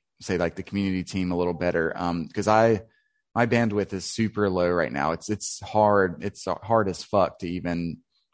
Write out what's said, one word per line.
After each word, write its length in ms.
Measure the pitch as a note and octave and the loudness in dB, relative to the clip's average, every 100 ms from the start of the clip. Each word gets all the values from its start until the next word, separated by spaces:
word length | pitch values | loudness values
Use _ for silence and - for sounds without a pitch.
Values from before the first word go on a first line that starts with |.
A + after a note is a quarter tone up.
| _ _ | _ _
say, 180 | - F#2 | -4 0
like, 180 | E2+ - | -2 -4
the 80 | |
community 420 | F#2 G2+ G2 F#2 F2+ | -8 -4 -2 -2 -4
team 260 | G2 F2+ | -4 -2
a 60 | F2 | 0
little 160 | F2 | -2
better. 400 | E2+ F2 E2+ E2 - | 0 0 0 0 -2
Um, 320 | F2 E2+ D#2 | -4 -4 -6
'cause 220 | - G2+ | -4 2
I, 320 | A2 A2+ G#2+ - _ _ _ _ | 4 6 2 -2 _ _ _ _
my 120 | - A#2 | -2 2
bandwidth 480 | A#2 A#2 G#2 F#2+ | 2 2 0 -2
is 100 | F#2+ | -4
super 460 | - - A2 G2+ G#2 | -6 -2 -2 2 0
low 200 | F2+ F2 | 2 2
right 220 | F2 D2 | 2 0
now. 220 | C#2 D2 | 0 -2
It's, 160 | E2 - | -2 -4
it's 320 | G#2 - - | -6 -6 -10
hard. 600 | - G#2+ G#2 G2+ F#2 D#2+ | -4 2 4 4 2 0
It's 240 | G2 - - | -8 -8 -6
hard 440 | F2 G2+ A2+ G2 | -6 0 2 2
as 120 | F2 | -4
fuck 380 | - G#2 F2+ - | 0 2 2 0
to 80 | F2 | -8
even 520 | F2+ F2 F2 E2+ D#2+ _ _ _ | -6 -4 -4 -4 -8 _ _ _